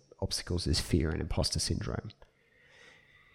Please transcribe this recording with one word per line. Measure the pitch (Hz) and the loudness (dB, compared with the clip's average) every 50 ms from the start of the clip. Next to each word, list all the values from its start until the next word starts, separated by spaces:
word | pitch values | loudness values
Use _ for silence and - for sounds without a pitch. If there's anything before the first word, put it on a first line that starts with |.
| - - - - | -20 -18 -8 -6
obstacles | 98 - - - - - 90 87 - | -4 -4 -4 -4 -2 -2 -2 0 2
is | 82 - - | 2 2 2
fear | - - - 87 80 78 | 4 4 4 4 4 2
and | 80 80 | 0 -2
imposter | 78 - - - - - - 82 | -2 -2 0 0 0 0 0 -2
syndrome. | - - - - - - - - - 110 - - - - _ _ _ _ _ - - - - - - - - - - - - - - - | 0 0 0 -2 -2 -4 -4 -6 -6 -8 -14 -16 -20 -20 _ _ _ _ _ -20 -20 -20 -20 -20 -20 -20 -20 -20 -20 -20 -20 -20 -20 -20